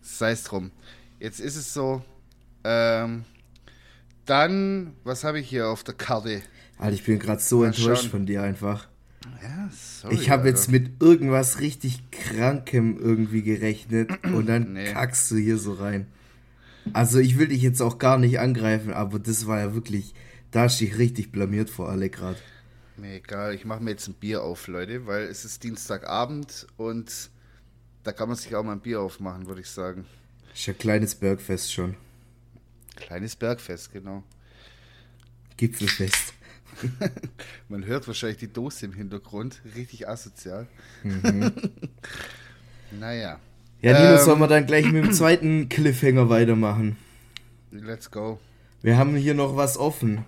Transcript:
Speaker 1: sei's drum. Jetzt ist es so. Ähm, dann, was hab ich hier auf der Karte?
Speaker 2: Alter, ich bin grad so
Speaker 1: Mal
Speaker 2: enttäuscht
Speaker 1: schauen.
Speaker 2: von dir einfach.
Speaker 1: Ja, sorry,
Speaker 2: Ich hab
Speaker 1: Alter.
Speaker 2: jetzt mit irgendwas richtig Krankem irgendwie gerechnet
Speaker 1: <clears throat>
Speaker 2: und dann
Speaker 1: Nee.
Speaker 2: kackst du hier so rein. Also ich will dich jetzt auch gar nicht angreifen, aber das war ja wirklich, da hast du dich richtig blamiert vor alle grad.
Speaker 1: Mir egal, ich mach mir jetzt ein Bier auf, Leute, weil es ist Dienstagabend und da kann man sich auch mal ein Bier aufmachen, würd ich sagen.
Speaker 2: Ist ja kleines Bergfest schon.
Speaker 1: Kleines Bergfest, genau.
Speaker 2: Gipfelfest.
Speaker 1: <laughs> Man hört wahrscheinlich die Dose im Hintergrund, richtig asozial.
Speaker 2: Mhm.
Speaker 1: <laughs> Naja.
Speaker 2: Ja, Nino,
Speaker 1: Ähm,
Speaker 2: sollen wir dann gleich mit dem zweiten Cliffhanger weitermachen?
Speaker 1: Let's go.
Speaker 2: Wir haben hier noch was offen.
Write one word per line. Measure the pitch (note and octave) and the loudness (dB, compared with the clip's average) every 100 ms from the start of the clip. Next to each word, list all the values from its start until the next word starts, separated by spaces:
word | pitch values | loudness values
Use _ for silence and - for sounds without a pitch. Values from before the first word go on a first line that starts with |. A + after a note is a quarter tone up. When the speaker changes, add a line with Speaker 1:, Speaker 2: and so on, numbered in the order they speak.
Speaker 1:
sei's | - - A2+ A2+ | -16 -4 -2 -2
drum. | - G2 F#2 - - - - - | -6 -8 -10 -14 -20 -20 -20 -14
Jetzt | A2 - | -14 -10
ist | A2+ C#3+ | -10 -10
es | C3+ | -10
so. | D3 C3+ C3 B2+ - _ _ _ - | -6 -4 -4 -8 -20 _ _ _ -12
Ähm, | A2 A#2 A#2 A2+ A#2 A#2 A2+ _ - - - - - - - - - | -2 2 2 2 -2 -8 -12 _ -20 -20 -20 -20 -20 -20 -20 -20 0
dann, | C#3 D#3 G3 G3 G3 F3 C3+ | 2 4 2 -2 -4 -8 -14
was | A#2 B2 | -10 -6
hab | D3+ D3+ | -4 -6
ich | B2+ | -6
hier | B2+ A2+ | -4 -2
auf | A2+ | -4
der | - | -8
Karte? | A2 - A#2 A2 G#2 - - - - | -12 -4 -4 -4 -8 -10 -20 -20 -6
Speaker 2:
Alter, | G#2+ | -4
ich | G2+ | -2
bin | - G#2+ | 0 0
grad | G2 G#2+ | 0 -2
so | - A#2+ | 2 4
Speaker 1:
Mal | A#2 | 4
Speaker 2:
enttäuscht | A2 A#2 B2 | 2 2 2
Speaker 1:
schauen. | A#2+ | 0
Speaker 2:
von | G#2 G2 | -4 -2
dir | G2+ | -2
einfach. | G2+ F#2+ G2+ G#2 - _ _ - - B2 | -2 -4 -4 -4 -8 _ _ -20 -20 -16
Speaker 1:
Ja, | G#2+ D#3 G3+ | -14 -10 -10
sorry, | - - - G2+ | -12 -18 -16 -4
Speaker 2:
Ich | A#2 - | 0 4
hab | C3+ | 4
Speaker 1:
Alter. | C3 | 6
Speaker 2:
jetzt | B2+ - | 4 4
mit | B2+ B2+ - | 4 2 4
irgendwas | E3 E3 C#3 C3 B2+ - | 8 8 6 2 0 -2
richtig | D3 - C3+ B2 - | -4 -4 -6 -6 -8
Krankem | - - A2 B2 C#3 B2+ B2 A2+ A2 | -12 -8 0 0 0 0 2 2 0
irgendwie | A2+ A2+ A2 A2 | 2 2 2 0
gerechnet | G#2+ G#2+ A2 G#2+ - A2+ A2+ F#3 | 0 0 0 -4 -2 -2 -2 -2
Speaker 1:
<clears throat> | |
Speaker 2:
und | F3 F3+ A2 | -2 0 2
dann | A#2 A#2 | 0 0
Speaker 1:
Nee. | F#2+ G2+ | -4 -6
Speaker 2:
kackst | G#2 B2+ B2 - | -4 -2 -2 0
du | A2 | 0
hier | G#2+ A2 | 2 0
so | G2+ | -2
rein. | F#2+ G2+ G2+ G2 - - _ _ _ - - - | -6 -4 -4 -6 -14 -20 _ _ _ -20 -14 -6
Also | G#2 A#2+ B2 | 0 4 6
ich | C3 B2+ | 6 4
will | D#3 | 2
dich | C#3 | 2
jetzt | B2+ B2 | 2 2
auch | A#2 A#2 | -2 2
gar | C3 C3 | 4 6
nicht | B2 B2+ | 4 4
angreifen, | C3 B2 A2 A2 G#2+ | 0 0 0 0 -2
aber | F#2+ G2+ G#2 | -6 -4 -4
das | G#2 A2 G#2+ | -4 -4 -2
war | G#2+ | -2
ja | G#2 | -2
wirklich, | A2 A2+ G2+ G2 - - - - | -6 -4 -6 -6 -14 -20 -20 -4
da | A#2 | 2
hast | B2 B2 | 2 2
du | G#2+ | -2
dich | G#2+ | 2
richtig | A#2+ A#2+ G2+ | 2 2 -6
blamiert | G2+ G2 G2+ A2 | -2 -2 0 -2
vor | - F2 | -6 -6
alle | F#2+ F#2+ | -4 -4
grad. | - F#2 F#2 - - - - - - | -6 -10 -10 -14 -20 -20 -20 -20 -20
Speaker 1:
Mir | G2+ | -16
egal, | F#2+ - G2+ G#2 | -16 -14 -10 -8
ich | G2 | -8
mach | A2 A2 | -10 -8
mir | A2+ | -8
jetzt | G2+ - | -8 -10
ein | |
Bier | F#2+ G#2 G#2+ | -12 -6 -6
auf, | D#2+ F2 - | -6 -10 -10
Leute, | F2+ F#2 A#2+ A#2+ | -10 -10 -10 -8
weil | G2+ | -6
es | G#2 G2+ | -6 -12
ist | A2+ - | -14 -12
Dienstagabend | A#2+ A2+ - G2 - G2+ B2 D3 D3 - - _ | -12 -12 -10 -10 -6 -4 -4 -6 -12 -16 -20 _
und | A2+ A#2 A2 - - _ _ - _ _ _ _ | -8 -8 -10 -14 -16 _ _ -20 _ _ _ _
da | - | -12
kann | G2+ A2 | -8 -6
man | A#2+ | -6
sich | - G#2+ | -6 -6
auch | |
mal | A2 | -6
ein | G#2 | -8
Bier | A#2+ A2+ | -6 -6
aufmachen, | G2 - F#2+ F2+ F#2 | -6 -8 -12 -10 -12
würd | F#2 | -14
ich | F2+ | -14
sagen. | - F#2 F#2 F2 - - _ - | -10 -10 -10 -16 -20 -20 _ -20
Speaker 2:
Ist | - - | -12 -8
ja | |
kleines | G2 A2 G#2+ G#2+ | -4 0 2 2
Bergfest | - G2 F#2+ - F#2+ - | -2 -2 -2 -4 -6 -4
schon. | - F2+ F#2+ - - _ _ _ - _ _ - - | -6 -6 -8 -16 -20 _ _ _ -20 _ _ -20 -20
Speaker 1:
Kleines | - F2 G#2+ - | -14 -10 -10 -6
Bergfest, | A#2 A#2+ - F2 - | -6 -6 -8 -14 -12
genau. | G2+ F#2+ G2 G2 - - - - - - - - - - - - - | -18 -14 -14 -16 -20 -20 -20 -20 -20 -20 -20 -20 -20 -20 -20 -20 -4
Speaker 2:
Gipfelfest. | A#2 - G2+ - F#2+ - - - - - - - | -4 -2 -4 -2 -2 -2 -4 -12 -20 -20 -20 -10
Speaker 1:
<laughs> | C3 B2+ - - - - - - - | -10 -4 -6 -6 -16 -16 -20 -20 -14
Man | G2+ | -12
hört | G2 C3 C#3 | -6 -6 -6
wahrscheinlich | A2 A2+ G#2 | -8 -8 -8
die | A2 | -10
Dose | A#2+ B2 - G#2 | -10 -10 -10 -14
im | |
Hintergrund, | F#2+ G2+ G2+ - G#2 A#2 - A#2 A2 | -12 -12 -12 -12 -12 -12 -14 -20 -16
richtig | B2 A#2 G#2 | -16 -14 -12
asozial. | A#2 - - F#2+ F#2+ A#2+ - - - | -12 -14 -18 -14 -12 -14 -18 -20 -12
Speaker 2:
Mhm. | G2+ G2 G#2 G3+ A#3 - | -6 -2 0 2 0 -2
Speaker 1:
<laughs> | A#3 - D3 - - - - - - - - - - G#2 | -8 -8 -14 -14 -18 -14 -16 -18 -20 -20 -20 -20 -18 -14
Naja. | A2 A#2+ G2+ D2+ - - - - | -8 -8 -8 -12 -18 -20 -20 0
Speaker 2:
Ja, | A#2+ | 6
Nino, | C3+ C#3+ C#3+ | 10 12 10
Speaker 1:
Ähm, | |
Speaker 2:
sollen | C#3+ D3+ | 10 8
wir | D3+ | 8
dann | D3+ C3+ | 6 6
gleich | D3+ D3+ | 4 4
mit | D#3+ | 4
dem | F#3+ | 4
zweiten | F#3+ D#3+ F3 D#3+ D#3 C#3 | 4 6 6 4 2 0
Cliffhanger | - D3 B2+ C#3 C3 A#2+ | 2 2 4 4 6 6
weitermachen? | A#2 A#2 A2+ A2 G#2 A2 G#2+ - - - - - - - | 6 6 4 2 0 -2 -4 -12 -20 -20 -20 -20 -20 -20
Speaker 1:
Let's | G#2 G#2+ A2+ - | -18 -14 -14 -12
go. | G#2+ G#2+ A2 _ _ _ _ | -10 -8 -10 _ _ _ _
Speaker 2:
Wir | A2+ A#2 | 4 6
haben | C#3 | 4
hier | D3 C#3 | 2 0
noch | C#3+ C#3 C3+ | 0 0 0
was | C#3 C3+ | -2 0
offen. | C#3+ D3+ A#2 G#2+ | -2 0 -2 -2